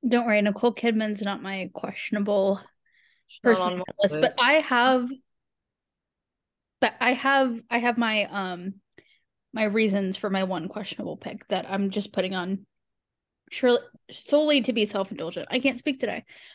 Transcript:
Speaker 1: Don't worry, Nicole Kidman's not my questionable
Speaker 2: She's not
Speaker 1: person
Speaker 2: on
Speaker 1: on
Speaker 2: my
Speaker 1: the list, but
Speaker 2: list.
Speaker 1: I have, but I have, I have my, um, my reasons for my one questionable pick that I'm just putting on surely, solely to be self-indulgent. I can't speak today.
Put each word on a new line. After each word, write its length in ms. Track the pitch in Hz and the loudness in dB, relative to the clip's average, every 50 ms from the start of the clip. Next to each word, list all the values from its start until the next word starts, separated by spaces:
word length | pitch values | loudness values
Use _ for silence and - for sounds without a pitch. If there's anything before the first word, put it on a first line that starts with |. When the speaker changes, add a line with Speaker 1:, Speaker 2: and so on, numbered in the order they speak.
| - | 0
Speaker 1:
Don't 200 | 247 233 240 240 | 2 2 2 2
worry, 160 | 240 214 208 202 | 4 2 2 2
Nicole 320 | 208 202 202 - 240 233 | 2 0 2 0 0 0
Kidman's 480 | - - 233 226 220 220 214 208 202 220 | 2 0 0 0 2 0 -2 -4 -4 -4
not 200 | 202 202 - - | -6 -6 -6 -6
my 280 | 190 190 190 185 185 - | -8 -8 -8 -8 -10 -10
questionable 880 | - - - 202 - - - - 208 202 202 208 202 190 196 196 196 - - _ _ _ _ _ _ _ _ _ _ _ _ | -10 -10 -10 -10 -10 -8 -6 -4 -2 0 0 2 2 2 2 0 -2 -4 -18 _ _ _ _ _ _ _ _ _ _ _ _
Speaker 2:
She's 120 | - - _ | -20 -2 _
not 80 | 254 | 4
Speaker 1:
person 160 | 233 190 185 | 4 4 4
Speaker 2:
on 60 | 180 180 | 0 -2
Speaker 1:
on 60 | 180 | -4
Speaker 2:
my 60 | 180 | -6
Speaker 1:
the 160 | - - _ - | -10 -4 _ 0
list, 120 | - - | 0 2
but 80 | 151 156 | 4 2
Speaker 2:
list. 160 | 240 - - 247 | 2 2 2 4
Speaker 1:
I 100 | 247 285 320 | 4 4 4
have, 500 | 302 - 254 240 240 262 262 254 247 247 269 262 _ _ _ _ _ _ _ _ _ _ _ _ _ _ _ _ _ _ _ _ _ _ _ _ _ _ _ _ _ _ _ _ - | 2 2 2 4 4 4 4 2 0 -2 -8 -10 _ _ _ _ _ _ _ _ _ _ _ _ _ _ _ _ _ _ _ _ _ _ _ _ _ _ _ _ _ _ _ _ 0
but 120 | 220 - - | 0 0 0
I 120 | 247 240 247 | 0 0 0
have, 440 | 254 - 269 277 269 269 262 233 226 - _ | 0 2 2 4 4 4 2 0 -6 -10 _
I 80 | 240 233 | -4 0
have 180 | 233 240 233 | 0 0 0
my, 280 | 233 233 226 214 214 202 | 0 0 0 0 0 -2
um, 500 | - - 202 190 185 180 175 175 190 196 196 _ _ _ - _ _ _ _ _ _ _ _ _ _ - | -2 -4 -6 -6 -6 -6 -8 -8 -10 -12 -12 _ _ _ -20 _ _ _ _ _ _ _ _ _ _ -4
my 100 | 226 220 | -2 -2
reasons 540 | 208 202 226 220 214 196 202 196 185 190 - | 0 2 2 2 2 2 0 0 -2 -4 -4
for 100 | - 208 | -4 -2
my 160 | 196 190 190 | 0 0 0
one 240 | 185 185 170 160 190 | 0 -2 -4 -6 -6
questionable 480 | - 208 214 - - - 214 175 160 | -8 -10 -10 -10 -10 -10 -8 -10 -10
pick 320 | - - - - 202 - _ | -10 -10 -12 -14 -14 -6 _
that 160 | - 185 - - | -4 -4 -4 -4
I'm 200 | 190 196 202 196 | -2 -2 -2 -2
just 220 | 190 214 196 - - | -2 -4 -6 -6 -4
putting 220 | - 180 185 190 | -4 -4 -2 -2
on 320 | 185 175 180 190 190 - _ _ _ _ _ _ _ _ _ _ _ _ _ _ _ _ _ | -4 -4 -4 -6 -8 -8 _ _ _ _ _ _ _ _ _ _ _ _ _ _ _ _ _
surely, 300 | - - - 247 240 240 - - _ - _ _ | -10 0 2 4 4 4 0 -4 _ -20 _ _
solely 500 | - - - - - 294 311 302 302 277 226 | -20 -20 -4 2 4 4 4 6 4 4 4
to 120 | - 240 | 2 0
be 100 | 226 214 | 0 0
self-indulgent. 640 | 208 - 202 196 - - - 160 160 180 175 - - | 0 0 -4 -4 -4 -6 -10 -10 -8 -8 -8 -8 -4
I 100 | - 262 | -4 0
can't 180 | 254 269 262 247 | 0 0 -2 0
speak 200 | - 302 277 262 | -4 -4 -4 -2
today. 260 | - 214 180 170 - _ - - - - - | -4 -6 -6 -8 -10 _ -20 -20 -20 -20 -20